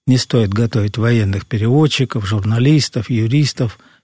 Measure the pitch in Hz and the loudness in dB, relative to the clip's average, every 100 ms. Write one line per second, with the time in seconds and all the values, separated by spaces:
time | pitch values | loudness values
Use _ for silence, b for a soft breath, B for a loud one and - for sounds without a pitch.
0 | - 127 - 123 101 101 117 117 104 110 | 0 0 2 0 0 0 0 0 -2 -2
1 | 117 117 101 98 - 110 113 139 151 - | 0 2 0 -2 -4 -4 0 2 2 0
2 | 127 120 98 107 101 117 131 151 - 127 | -4 -4 -4 -2 0 2 2 2 0 -4
3 | - 117 110 143 143 - 120 - b b | -2 -2 0 0 0 -2 -4 -6 b b